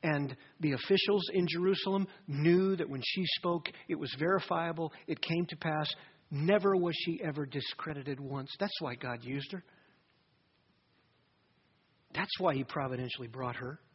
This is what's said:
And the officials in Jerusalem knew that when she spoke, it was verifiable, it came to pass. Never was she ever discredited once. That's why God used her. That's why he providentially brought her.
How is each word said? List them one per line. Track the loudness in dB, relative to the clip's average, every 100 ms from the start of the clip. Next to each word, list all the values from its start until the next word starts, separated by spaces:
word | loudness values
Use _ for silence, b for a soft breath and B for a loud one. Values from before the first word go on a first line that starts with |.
And | 2 0 -2 -6 B B
the | 0
officials | 0 2 4 6 2 2
in | 0 2
Jerusalem | 2 2 2 2 0 0 B -6
knew | 2 6 6 6 2
that | -2
when | -4
she | -4 -2 -2 0
spoke, | 0 -2 -4 B B
it | -4
was | -4 0
verifiable, | 2 2 2 0 0 -2 -4 B B
it | -4
came | 0 0 0
to | -2
pass. | -2 0 -2 -4 B B B
Never | 0 4 6 6 4
was | 2 0
she | -2 -2
ever | -4 -4 -4
discredited | -4 -6 -8 -8 -6 -6 -6
once. | -6 -6 -8 -4
That's | -4 -2
why | -4 -4
God | -6 -6
used | -4 -6 -6
her. | -10 -12 b b b b _ _ _ _ _ _ _ _ _ _ _ _ _ _ _ _ _ _ _ _ -4
That's | -4 2
why | 2 2
he |
providentially | 0 -2 -2 -2 -4 -6 -10
brought | -6 -4 -4
her. | -8 -10 _